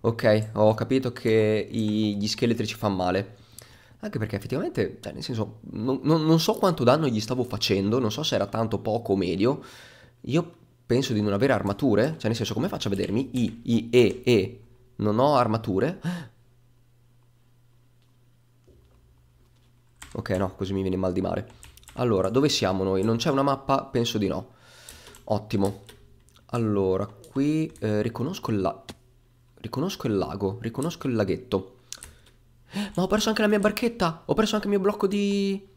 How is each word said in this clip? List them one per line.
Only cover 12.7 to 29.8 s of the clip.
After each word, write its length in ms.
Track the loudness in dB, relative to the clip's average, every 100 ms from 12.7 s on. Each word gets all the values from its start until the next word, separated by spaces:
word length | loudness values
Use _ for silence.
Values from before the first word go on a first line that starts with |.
| -4 -4
a 40 |
vedermi? 380 | -2 -2 -2 -2
I, 280 | -2 -2 -2 0
I, 240 | 0 4
E, 300 | 6 6 2
E, 380 | 2 2 2 -8 -20 -20 -20 -4
non 220 | 0 2
ho 160 | 4 4
armature. 640 | 2 0 0 0 0 -2 -8 -8 -12 _ _ _ _ _ _ _ _ _ _ _ _ _ _ _ _ _ _ _ _ _ _ _ _ -20 _ _ _ _ _ _ _ _ _ _ _ _ -12
Ok, 160 | -10 -4
no, 240 | -2 -2 -4
così 180 | -4
mi 80 | -2
viene 140 | -2 0
il 60 |
mal 120 | 0
di 80 | 0
mare. 260 | -2 -4 -6 -18 -20 -20 -16
Allora, 360 | -4 2 2 2
dove 200 | 2 2
siamo 340 | 2 0 0
noi? 200 | 0 2
Non 140 | 2 0
c'è 120 | 0
una 140 | 0
mappa? 400 | 0 -2 0 -2
Penso 340 | 0 -2 0 0
di 100 | -2
no. 260 | -2 -8 -20 -20 -20 -20 -20 -20 -20 -4
Ottimo. 560 | -4 -2 -2 -2 -4 -20 -20 -20 -20 _ -20 -8
Allora, 580 | -2 0 2 2 0 -4
qui, 680 | -10 -8 -2 0 0 -2 -4
eh, 220 | -2 0
riconosco 480 | -2 -4 -6 -6 -2
il 100 | 0
la-, 240 | 0 -4 -16 -20 _ _ _ _ _ _
riconosco 460 | -10 -4